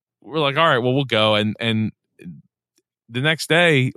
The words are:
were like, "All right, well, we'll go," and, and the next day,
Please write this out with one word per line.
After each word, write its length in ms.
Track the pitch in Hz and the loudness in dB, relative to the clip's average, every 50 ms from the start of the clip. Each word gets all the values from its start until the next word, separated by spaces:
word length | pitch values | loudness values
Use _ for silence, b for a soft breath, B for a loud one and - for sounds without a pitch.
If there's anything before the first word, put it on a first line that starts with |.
| _ _ _ _ | _ _ _ _
were 200 | _ 101 135 160 | _ -10 -6 -4
like, 160 | 147 139 135 | -2 -2 0
"All 100 | 151 165 | 2 2
right, 120 | 165 143 120 | 2 2 2
well, 160 | 120 127 127 | 2 0 0
we'll 100 | 143 143 | 0 0
go," 320 | 120 117 107 107 110 107 | 0 0 0 2 2 2
and, 180 | 104 107 107 - - | 2 0 -2 -4 -4
and 320 | 117 117 110 110 110 101 - _ _ _ _ _ - 87 80 - - _ _ _ _ _ _ _ _ _ _ _ _ - | -4 -2 -2 -2 -2 -4 -6 _ _ _ _ _ -20 -20 -20 -20 -20 _ _ _ _ _ _ _ _ _ _ _ _ -10
the 80 | 117 123 | -6 -4
next 280 | 135 156 160 - - - | -2 -2 -2 -2 -2 0
day, 420 | 156 170 175 170 156 135 127 127 - | 2 4 4 4 4 2 2 0 -2